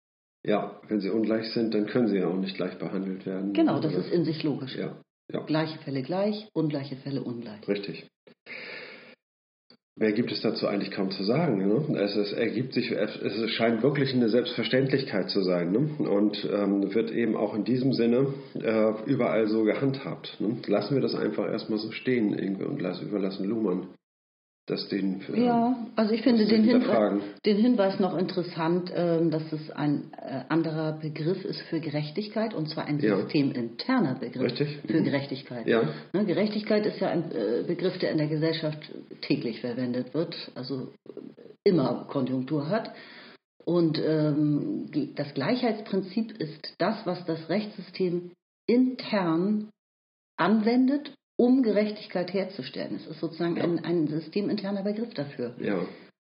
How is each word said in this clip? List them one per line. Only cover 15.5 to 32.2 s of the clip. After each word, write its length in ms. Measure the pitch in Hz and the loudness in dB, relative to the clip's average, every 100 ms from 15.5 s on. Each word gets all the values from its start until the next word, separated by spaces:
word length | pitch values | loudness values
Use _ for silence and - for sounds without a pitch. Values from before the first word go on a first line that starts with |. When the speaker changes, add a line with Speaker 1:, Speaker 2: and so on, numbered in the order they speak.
| 87 87 | 2 2
Speaker 1:
ne? 380 | 110 151 - - | 2 0 0 0
Und, 400 | 101 107 - - | 4 2 0 -2
ähm, 440 | 101 101 101 98 | 0 2 2 2
wird 160 | 113 113 | 2 0
eben 260 | - 113 - | 0 0 0
auch 180 | 104 | 0
in 100 | 107 | 0
diesem 280 | 98 127 131 | 0 2 2
Sinne, 400 | 110 117 120 139 147 - | 4 4 4 2 -2 -10
äh, 380 | - 113 110 110 107 | -4 0 4 2 2
überall 440 | - 123 110 98 110 | 0 2 2 2 2
so 160 | 110 | 4
gehandhabt, 760 | 107 - 139 135 85 - - - | 2 2 0 0 -6 -8 -10 -4
ne? 160 | 101 - - | -2 -2 0
Lassen 280 | 101 - | 0 2
wir 80 | 135 | 0
das 120 | 117 | 0
einfach 300 | - 113 110 98 | 0 -2 -2 -2
erstmal 320 | 110 - 110 | -2 -2 -4
so 140 | 110 | -4
stehen 440 | - 131 123 107 - | -4 0 2 2 0
irgendwie 280 | 95 98 | -2 -2
und 160 | 82 - | -4 -2
lass-, 220 | 92 87 | -4 -4
überlassen 420 | 98 101 98 98 | -4 -2 -2 -2
Luhmann 440 | 98 113 101 90 - - _ _ _ _ _ _ - | -2 0 0 0 -4 -14 _ _ _ _ _ _ -6
das 160 | 98 - | -4 -2
den, 320 | 101 95 95 - | -2 -2 -2 -2
äh, 100 | 214 | 2
Speaker 2:
Ja, 420 | 240 233 240 262 - - | 4 4 2 0 -2 0
also 160 | 214 | 2
ich 100 | 226 | 2
finde 180 | 269 233 | 4 6
Speaker 1:
das 80 | 208 | 6
zu 60 | 220 | 6
Speaker 2:
den 80 | |
Hinwe-, 140 | 220 247 | 6 6
Speaker 1:
hinterfragen. 400 | - 233 208 202 202 - | 6 4 4 2 -2 -2
Speaker 2:
den 120 | 214 202 | 2 4
Hinweis 420 | 247 208 196 190 | 6 4 4 2
noch 160 | 185 156 | 0 0
interessant, 760 | 180 180 - 165 165 180 180 | -2 -2 -4 -2 0 0 0
ähm, 360 | - 175 165 165 | 0 2 2 2
dass 220 | 156 156 | 0 -2
es 180 | 156 151 | -6 -6
ein, 400 | - 147 143 - - | -2 0 0 -4 -12
äh, 260 | - 135 - | -8 -8 0
anderer 440 | 160 160 156 156 156 | 0 0 -2 -2 -4
Begriff 460 | 156 - 156 190 | -6 -4 -2 -2
ist 160 | - - | -4 -8
für 160 | - 160 | -4 -4
Gerechtigkeit, 760 | 147 151 151 208 | -2 -4 -4 -4